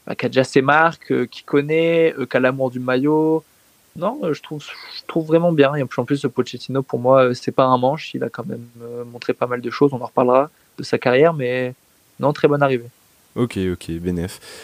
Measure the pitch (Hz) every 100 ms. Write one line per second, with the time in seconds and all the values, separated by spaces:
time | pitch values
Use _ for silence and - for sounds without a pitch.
0 | - - 123 127 131 143 131 147 165 151
1 | - 131 123 - - 147 147 160 165 165
2 | 165 147 127 127 127 135 131 127 127 127
3 | 143 156 156 160 151 _ _ _ _ -
4 | 180 285 185 143 - 151 - - - -
5 | - 170 156 165 175 160 139 147 127 -
6 | 120 143 139 131 123 120 - 131 131 127
7 | 123 135 127 123 - - 131 127 127 156
8 | - 135 123 - 123 120 120 120 117 120
9 | 120 120 - 127 123 123 120 - 143 131
10 | 120 - 123 127 147 - _ - - 120
11 | 131 127 160 160 123 127 127 127 _ _
12 | _ - 135 147 151 143 143 127 117 -
13 | _ _ _ - 120 101 92 87 - 82
14 | 87 90 87 - - -